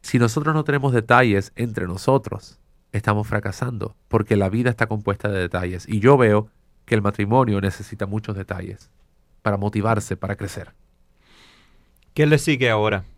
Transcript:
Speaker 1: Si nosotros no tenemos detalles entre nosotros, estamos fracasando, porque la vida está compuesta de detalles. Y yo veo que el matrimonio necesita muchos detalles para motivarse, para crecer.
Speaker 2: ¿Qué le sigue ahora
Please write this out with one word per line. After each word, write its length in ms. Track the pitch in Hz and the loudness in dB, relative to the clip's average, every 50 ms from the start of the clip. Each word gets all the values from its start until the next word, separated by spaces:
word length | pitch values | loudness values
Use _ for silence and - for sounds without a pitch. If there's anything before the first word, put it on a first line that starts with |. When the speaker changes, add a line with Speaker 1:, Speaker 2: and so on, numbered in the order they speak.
| _ | _
Speaker 1:
Si 180 | - - 123 | 0 2 2
nosotros 340 | 120 113 110 156 143 156 156 | 2 2 2 0 -2 0 0
no 80 | 156 147 | 0 0
tenemos 300 | - 143 143 131 139 123 | 0 -2 0 0 2 0
detalles 580 | 120 107 117 123 123 127 117 101 98 95 - _ | 0 2 4 4 4 6 4 2 2 0 -4 _
entre 320 | - 117 120 107 - 90 90 | -6 -6 -4 -4 -6 -6 -6
nosotros, 720 | 87 98 - - 131 135 - - - - - - - _ _ _ _ _ _ _ - | -8 -4 0 0 0 0 0 -4 -12 -12 -14 -18 -20 _ _ _ _ _ _ _ -8
estamos 340 | 104 107 - 104 104 104 | -4 0 0 0 0 -2
fracasando, 720 | 110 113 107 101 101 98 - 127 123 120 107 - - - _ _ | -2 -4 -4 -4 -6 -6 -6 -6 -6 -6 -8 -10 -10 -12 _ _
porque 300 | _ - 113 104 - 110 | _ 0 0 0 2 2
la 120 | 101 98 95 | 2 2 0
vida 220 | 95 117 120 123 | 0 0 0 0
está 160 | 117 - 117 | 0 0 -2
compuesta 420 | 110 117 107 104 - 98 - - 104 | -2 -2 -4 -2 -4 -4 -2 -4 -4
de 120 | 101 95 | -2 -2
detalles. 480 | 90 85 - 90 90 90 90 87 - - | -4 -2 -4 -4 -4 -4 -8 -8 -8 -4
Y 100 | 107 107 | -4 2
yo 180 | 98 127 143 | 6 6 6
veo 320 | 131 127 110 104 107 110 - _ _ _ _ _ _ _ | 8 6 6 4 4 2 -2 _ _ _ _ _ _ _
que 100 | - 120 | -2 -2
el 80 | 107 101 | 0 0
matrimonio 580 | 101 101 - 101 101 113 131 131 117 104 98 | -2 -2 -2 -2 0 2 2 2 2 0 -2
necesita 460 | 98 98 - - 104 - - 98 101 | -2 -2 -4 -6 -12 -16 -8 -8 -8
muchos 300 | 95 101 110 110 - 104 | -6 -6 -8 -6 -6 -10
detalles 520 | 98 95 - 92 90 90 - 95 - - _ _ _ _ _ _ _ _ _ _ _ _ | -10 -8 -10 -10 -10 -10 -14 -14 -16 -20 _ _ _ _ _ _ _ _ _ _ _ _
para 140 | 107 101 | -4 -2
motivarse, 600 | 101 98 104 104 107 101 113 113 107 98 - 95 | -2 -2 -2 -2 -2 0 0 0 -2 -2 -6 -8
para 200 | 92 - 95 101 | -8 -6 -8 -8
crecer. 380 | - 101 92 - - 87 - _ _ _ _ _ _ _ _ _ _ _ _ _ _ - _ _ _ _ _ _ _ _ _ _ _ _ _ _ | -8 -8 -10 -10 -12 -16 -16 _ _ _ _ _ _ _ _ _ _ _ _ _ _ -20 _ _ _ _ _ _ _ _ _ _ _ _ _ _
Speaker 2:
¿Qué 120 | - 151 | 2 4
le 120 | 151 156 143 | 4 4 4
sigue 320 | - - 151 127 127 120 | 4 2 0 2 2 2
ahora 340 | 110 107 107 107 101 95 95 - - | 2 2 2 2 0 -2 -6 -10 -20